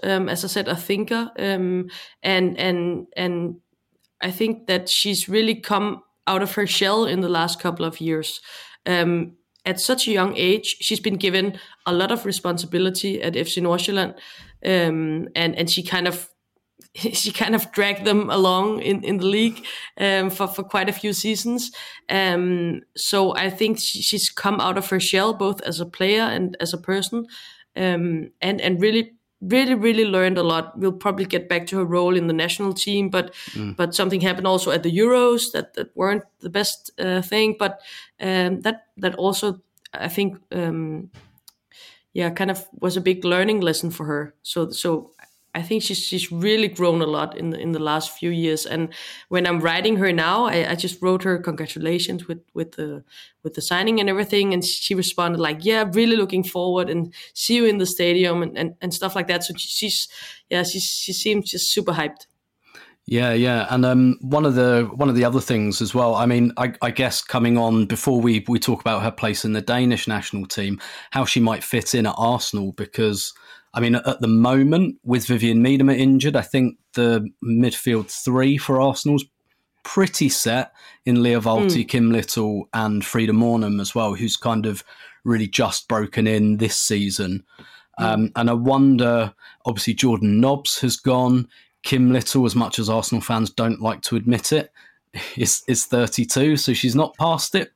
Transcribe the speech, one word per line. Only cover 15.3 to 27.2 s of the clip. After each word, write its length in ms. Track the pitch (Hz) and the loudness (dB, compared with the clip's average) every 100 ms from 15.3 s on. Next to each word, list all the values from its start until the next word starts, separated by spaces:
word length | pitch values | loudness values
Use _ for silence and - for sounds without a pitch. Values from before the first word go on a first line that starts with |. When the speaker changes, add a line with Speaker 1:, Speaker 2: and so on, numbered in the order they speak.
| 165 | -2
Speaker 1:
and, 200 | 170 165 | -2 -2
and 140 | 170 | -2
she 140 | 185 | -2
kind 240 | 175 185 180 | -2 -2 -2
of, 220 | 175 - _ _ _ _ _ - | -4 -12 _ _ _ _ _ -20
<laughs> 20 | - | -8
she 360 | 220 - 214 | -6 -4 -4
kind 240 | - 214 220 | -4 -2 0
of 160 | - | -2
dragged 320 | - 202 202 202 | 0 0 0 2
them 240 | 208 202 | 2 2
along 520 | 190 185 185 208 214 | 2 4 2 0 -2
in, 220 | - 196 | -2 -2
in 140 | - 190 | -2 0
the 80 | 185 | 0
league, 400 | 214 226 226 - - - - | 2 0 -2 -14 -14 -14 -4
um, 300 | 196 190 190 | 0 0 0
for, 180 | 185 190 | -2 -6
for 160 | 196 | -6
quite 240 | 196 202 190 | -4 -2 -2
a 60 | |
few 180 | 202 208 | -4 -4
seasons. 600 | 196 214 208 233 240 - - - - - | -4 -2 -2 -2 -4 -6 -12 -18 -18 -4
Um, 760 | 196 190 175 180 180 170 - - - | 0 0 0 0 0 -2 -6 -10 -8
so 400 | - 202 190 - | -2 0 0 0
I 140 | 185 | -4
think 300 | 185 220 220 | 0 0 0
she, 200 | - - | -4 -4
she's 280 | - 208 - | -4 -2 -4
come 320 | - 202 202 | -2 -2 0
out 160 | 185 185 | 0 -2
of 120 | 190 | -2
her 100 | 190 | -2
shell, 320 | 185 190 214 | 0 2 2
both 280 | 208 196 202 | 0 -2 -2
as 180 | - 160 | -6 -6
a 40 | 170 | -8
player 380 | - 190 214 | -4 0 2
and 320 | 226 113 185 180 | 0 -2 -4 -4
as 120 | 170 | -6
a 40 | 175 | -6
person, 500 | 180 190 185 233 | -4 -4 -2 -6